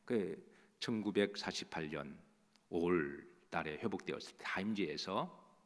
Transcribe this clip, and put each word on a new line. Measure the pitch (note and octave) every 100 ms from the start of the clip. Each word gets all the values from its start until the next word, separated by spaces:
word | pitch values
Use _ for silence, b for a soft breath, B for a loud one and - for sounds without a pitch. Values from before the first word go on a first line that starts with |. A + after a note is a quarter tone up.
| -
그 | A#2 F2 - - B B -
천구백사십팔 | - A2 G#2 G2+ G2+ - - - - E2+ D#2
년 | D2+ C#2+ C#2+ - _ _ _ _
오월 | F2 F2 F2+ C#2+ C#2+ - - -
달에 | E2+ D#2 D2+
회복되었을 | A2+ F#2+ - C#2+ - -
때 |
타임지에서, | - F#2 G2+ G#2 E2 D2 - G2+ F3 - - -